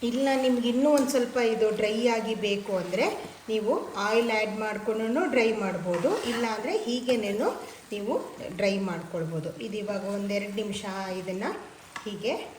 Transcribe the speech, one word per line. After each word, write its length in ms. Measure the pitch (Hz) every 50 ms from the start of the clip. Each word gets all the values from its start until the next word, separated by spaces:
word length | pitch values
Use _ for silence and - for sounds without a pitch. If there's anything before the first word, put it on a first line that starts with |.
| -
ಇಲ್ಲ 240 | 233 240 254 277 277 269 262
ನಿಮ್ಗೆ 280 | 262 254 254 240 233 240
ಇನ್ನೂ 200 | 233 254 277 302
ಒಂದು 200 | 302 285 262 247
ಸ್ವಲ್ಪ 280 | - 262 240 233 - 247
ಇದು 320 | 240 226 220 220 220 214
ಡ್ರೈ 380 | 208 175 214 208 220 226 240 240
ಆಗಿ 280 | 233 220 220 226 220
ಬೇಕು 420 | 196 196 208 202 202 202 - 202 185
ಅಂದರೆ 400 | 170 175 180 190 269 392 427 - - - - - - -
ನೀವು 460 | 220 220 202 208 285 403 - - -
ಆಯಿಲ್ 360 | 202 202 208 220 233 240 233
ಆ್ಯಡ್ 280 | 220 214 214 208 196 220
ಮಾಡ್ಕೊಂಡು 680 | 220 214 208 202 - - 214 220 220 226 240 294 359
ಡ್ರೈ 260 | - - 254 226 226
ಮಾಡ್ಬೋದು, 720 | 220 214 202 190 180 175 160 180 175 170 170 285 403 - -
ಇಲ್ಲಾಂದರೆ 540 | 240 233 233 240 226 214 214 214 269 392 440
ಹೀಗೇನೇನು 840 | - 240 240 254 247 247 254 226 208 202 202 208 269 415 - - - - - - - -
ನೀವು 460 | - 208 202 214 294 - 349 - - - - - - 175
ಡ್ರೈ 200 | 202 196 196 196
ಮಾಡ್ಕೊಳ್ಬೋದು. 840 | 196 190 170 165 165 - - 175 165 160 165 160 143 165 - - 233
ಇದು 140 | 220 196 214
ಇವಾಗ 280 | 202 208 208 196 190
ಒಂದೆರಡು 500 | 196 202 202 202 202 202 202 196 202 196
ನಿಮಿಷ 300 | 208 214 208 196 - - 202 190 190 190 190 185 185
ಇದನ್ನು 540 | 180 190 185 185 214 294 415 415 - - - - - - - - -
ಹೀಗೆ 420 | 214 202 175 208 226 311 440 - - -